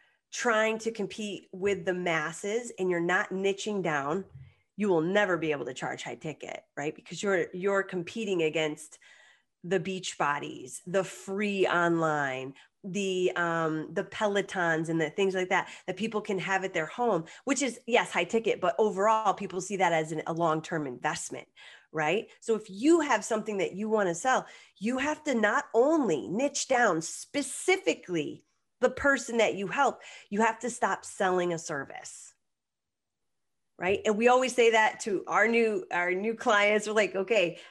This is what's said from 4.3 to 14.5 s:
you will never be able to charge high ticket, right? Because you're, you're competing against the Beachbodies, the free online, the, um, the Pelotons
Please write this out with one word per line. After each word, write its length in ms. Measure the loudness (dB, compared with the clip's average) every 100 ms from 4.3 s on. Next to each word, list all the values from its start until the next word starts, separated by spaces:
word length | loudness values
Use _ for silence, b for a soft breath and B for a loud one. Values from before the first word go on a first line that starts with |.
| B B B B -4
you 120 | 2
will 120 | 2
never 360 | 4 2 2 2
be 140 | 0
able 120 | -2
to 100 | -4
charge 280 | -6 -6 -6
high 120 | -10
ticket, 480 | -10 -10 -10 -12 -12 _ -8
right? 180 | -6
Because 280 | -8 -14 -6
you're, 240 | 0 0 0
you're 300 | -2 0 0
competing 600 | 0 -6 -6 -6 -2 0
against 560 | 2 2 -2 -4 -14 -20 b b b b b _
the 160 | -2 -2
Beachbodies, 1000 | 0 -6 -8 -2 0 0 -6 -12 -14 -14 -2
the 160 | -2
free 640 | -2 -8 -8 -4 -2 2 2
online, 880 | 4 4 4 2 2 -2 -4 -8 b b _
the, 480 | -6 -4 -2 0 0
um, 540 | 2 0 2 0 -2 -4
the 120 | -6
Pelotons 840 | -6 -2 0 0 -2